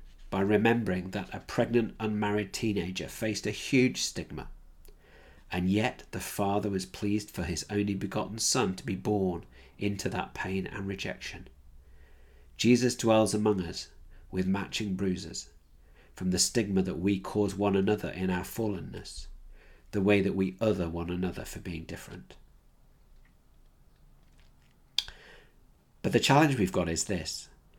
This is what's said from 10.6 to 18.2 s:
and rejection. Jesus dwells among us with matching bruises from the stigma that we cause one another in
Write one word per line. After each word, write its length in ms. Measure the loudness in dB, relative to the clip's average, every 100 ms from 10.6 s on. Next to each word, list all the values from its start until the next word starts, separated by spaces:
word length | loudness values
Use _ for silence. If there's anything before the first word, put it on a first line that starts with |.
| -4
and 200 | -6 -8
rejection. 640 | -6 -6 -8 -10 -12 -16 -20 -20 -20 -20 -20 -20 -20 -20 -20 -16 0
Jesus 360 | 6 6 4
dwells 380 | 2 4 4 4
among 300 | 4 2 2
us 260 | 0 -6 -12 -16 -20 -20 -6
with 160 | -2 0
matching 480 | 0 -2 -4 -4
bruises 540 | -2 0 -2 -4 -12 -14 -18 -20 -20 -20 -20 -20
from 160 | -6 0
the 80 | 2
stigma 440 | 2 2 2 2
that 160 | 2 0
we 200 | 2 2
cause 360 | 0 0 0
one 220 | 2 2 4
another 340 | 4 2 -2
in 180 | -2